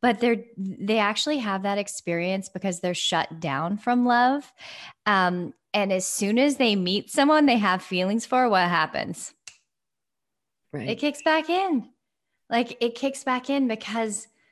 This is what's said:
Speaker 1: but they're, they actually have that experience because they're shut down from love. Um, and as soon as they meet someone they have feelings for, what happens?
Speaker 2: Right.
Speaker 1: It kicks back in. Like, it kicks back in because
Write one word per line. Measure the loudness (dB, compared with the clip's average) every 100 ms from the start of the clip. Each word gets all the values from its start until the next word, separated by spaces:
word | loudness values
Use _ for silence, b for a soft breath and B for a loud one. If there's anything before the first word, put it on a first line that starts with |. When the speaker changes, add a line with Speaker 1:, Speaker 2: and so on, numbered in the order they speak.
Speaker 1:
but | 0 2
they're, | 2 0 -4 -10
they | -8 -6 0 2
actually | 2 0 -2 -2
have | -2 -2
that | -2 -2
experience | -4 -8 -4 -2 -2 -4 -6
because | -6 -6 -4
they're | -4
shut | -2 -2 -2 -2 -6
down | -4 -2 -2 -2
from | 0 2 4
love. | 4 4 2 -4 B B B B -6 0
Um, | 2 4 0 -4 -10 _
and | -2 0
as | 0 -2
soon | -2 0 2
as | 2 2
they | 2 2
meet | 0 -2 -2
someone | 2 4 6 6
they | 4
have | 2 0
feelings | -2 -2 0 -2 0
for, | 2 4
what | 4 4
happens? | 2 0 -2 -6 -8 -14 -18 -20 -20 _ _ _ _ _ _ _ _ _ _ _
Speaker 2:
Right. | -10 -8
Speaker 1:
It | -4
kicks | -4 -2
back | 0 0 0
in. | -2 0 -2 -4 _ _ _ _ _ -4
Like, | -2 -2 -2
it | -4 -2
kicks | -4 -4 -4
back | -4 -2
in | 0 0
because | -2 -4 -4 -4 -6 -12 _ _